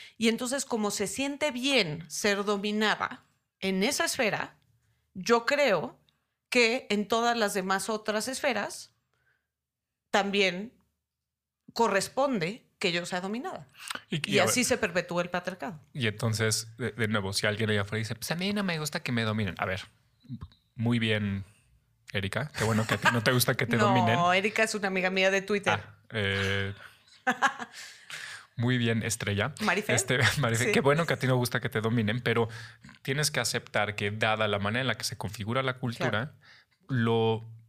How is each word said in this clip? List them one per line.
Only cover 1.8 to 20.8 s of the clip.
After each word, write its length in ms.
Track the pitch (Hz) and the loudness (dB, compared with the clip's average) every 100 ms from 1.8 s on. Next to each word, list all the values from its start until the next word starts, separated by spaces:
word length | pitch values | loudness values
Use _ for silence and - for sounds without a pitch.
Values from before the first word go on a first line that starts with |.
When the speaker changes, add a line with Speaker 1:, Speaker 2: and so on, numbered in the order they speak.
| 170 165 165 | 2 -4 -8
Speaker 1:
ser 340 | - 208 202 | -2 0 0
dominada 800 | 202 202 208 214 214 175 - - _ _ _ _ | 0 -2 0 0 2 0 -2 -8 _ _ _ _
en 240 | 196 190 | -2 0
esa 220 | 220 285 330 | 2 0 0
esfera, 500 | - 220 156 - - _ _ _ _ _ | 0 0 0 -6 -12 _ _ _ _ _
yo 320 | 185 170 233 233 | -6 2 2 4
creo 540 | 285 269 175 240 - _ _ _ _ _ | 2 4 2 0 -10 _ _ _ _ _
que 380 | 247 226 254 - | 2 4 2 -2
en 160 | 208 202 | -2 0
todas 300 | 226 240 233 | 2 2 2
las 180 | 208 | 0
demás 340 | 196 185 190 - | 0 0 0 -2
otras 380 | 214 214 214 226 | -4 -2 -4 -4
esferas 680 | 262 294 208 285 - - _ _ _ _ _ _ _ _ _ _ _ _ | -2 -2 -2 -4 -10 -16 _ _ _ _ _ _ _ _ _ _ _ _
también 600 | 208 196 202 190 180 226 - _ _ _ _ _ _ _ _ - | 0 2 2 2 0 -8 -14 _ _ _ _ _ _ _ _ -6
corresponde 960 | - 226 190 - - 285 233 165 233 _ - | 0 2 2 0 0 2 2 -2 -4 _ -4
que 100 | 180 | -2
yo 140 | 170 175 | 0 -2
sea 140 | 180 | -4
dominada. 480 | 196 226 359 - - - - - - | -4 -6 -8 -10 -14 -16 -12 -12 -6
Speaker 2:
Y, 80 | 156 196 | -6 2
Speaker 1:
Y 80 | 202 | 4
Speaker 2:
y 20 | |
a 40 | |
Speaker 1:
así 160 | 180 247 | 4 2
Speaker 2:
ver, 60 | 240 | 2
Speaker 1:
se 120 | 247 | 0
perpetúa 440 | 196 175 175 175 | 0 -2 -2 -2
el 80 | 175 | -2
patriarcado. 480 | 180 185 185 269 160 - | -4 -6 -8 -10 -12 -12
Speaker 2:
y 140 | - 113 | -2 -2
entonces, 580 | 101 117 107 110 107 - - | 0 -2 2 0 0 -4 -8
de, 120 | 117 | -6
de 140 | - 107 | -2 -2
nuevo, 240 | 107 95 | 0 -2
si 140 | 98 110 | -2 0
alguien 240 | 104 107 | 0 0
allá 120 | 104 | 0
afuera 160 | 98 110 | 0 -4
dice, 160 | 110 - | -6 -6
"Pues 140 | - | -6
a 40 | 165 | -4
mí 160 | 196 | -2
no 120 | 208 | -2
me 140 | 196 160 | -2 -2
gusta 220 | 147 170 | -4 -6
que 100 | - | -2
me 100 | 120 | 0
dominen". 320 | 110 107 98 82 | 0 0 -2 -2
A 80 | 101 | -4
ver, 160 | 92 - _ _ _ - 123 - _ _ | -4 -8 _ _ _ -14 -14 -14 _ _
muy 240 | - | -4